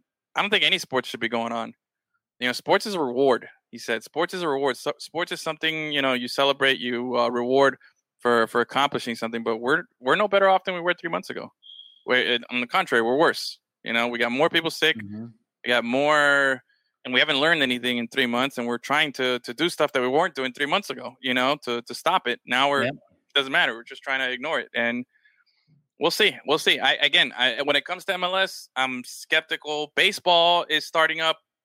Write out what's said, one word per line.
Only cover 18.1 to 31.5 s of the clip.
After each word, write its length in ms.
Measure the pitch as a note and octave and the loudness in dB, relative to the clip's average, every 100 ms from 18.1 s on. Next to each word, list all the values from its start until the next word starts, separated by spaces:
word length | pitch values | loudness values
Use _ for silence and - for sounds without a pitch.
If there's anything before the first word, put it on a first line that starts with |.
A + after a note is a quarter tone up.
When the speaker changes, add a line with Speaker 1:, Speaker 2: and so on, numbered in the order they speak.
| C#3 B2 | -2 0
Speaker 1:
months, 300 | A#2+ C3+ - | 0 -2 -4
and 80 | A#2+ | -6
we're 100 | A#2+ | -6
trying 340 | - C#3+ D3+ | -2 0 0
to, 260 | C3 B2+ B2 | 0 -2 -2
to 140 | - | -4
do 140 | A#2 D3+ | -4 -2
stuff 220 | - D3+ | 0 0
that 100 | C3+ | 0
we 60 | B2+ | 0
weren't 280 | C#3 F3+ C#3 | 0 0 -2
doing 180 | C3 | -8
three 120 | B2 C#3+ | -4 -2
months 240 | F#3 - | -2 -4
ago, 260 | B2+ B2 - | -10 -12 -8
you 120 | C3 | -4
know, 240 | B2+ B2+ D3 | 0 0 0
to, 180 | - A#2+ | -2 -6
to 120 | - | -6
stop 340 | B2 - F#3 - | -6 -2 0 -2
it. 120 | A#2 - | -6 -2
Now 240 | B2+ C#3 | 0 2
we're, 140 | C#3+ B2+ | 2 0
Speaker 2:
Yep. 80 | |
Speaker 1:
it 400 | - _ _ _ C#3+ | -4 _ _ _ -2
doesn't 160 | C3 | 0
matter. 220 | D#3 D#3 A2+ | 2 0 -2
We're 80 | |
just 200 | A#2 C3+ | -10 -14
trying 160 | C#3+ C3+ | -6 -4
to 120 | C3 | -4
ignore 280 | B2+ D3 D3 | -4 -4 -4
it." 80 | G2+ | -4
And 320 | A#2+ A#2 A#2+ B2 _ _ _ _ _ _ _ _ - | -2 -2 -2 -8 _ _ _ _ _ _ _ _ -4
we'll 120 | D#3 | -2
see. 240 | - G#3 C3+ - | 2 2 0 0
We'll 140 | D#3 | 0
see. 200 | F#3+ D#3 | 2 2
I, 140 | C3 | 2
again, 400 | D3+ D3 E3 C#3+ - | 2 2 4 2 2
I, 240 | B2+ A#2 | 0 0
when 120 | C#3+ C#3+ | 0 0
it 80 | - | -2
comes 200 | F3+ D#3+ | -6 -6
to 80 | |
M 100 | F3+ | -4
L 120 | F3+ F#3+ | -2 0
S, 320 | F#3+ - - - | -2 -4 -10 -4
I'm 260 | C3 B2+ B2 | -4 -4 -10
skeptical. 840 | - - D#3 D#3+ D#3+ - D3+ D3+ - | -16 -2 -2 0 -6 -4 -4 -2 0
Baseball 720 | F#3 G3+ - F3 E3+ F3 - | 0 0 2 4 6 4 2
is 160 | D3+ - | -2 0
starting 340 | E3+ D#3 D#3+ | 2 2 2
up, 180 | D#3+ D#3+ _ | -2 -2 _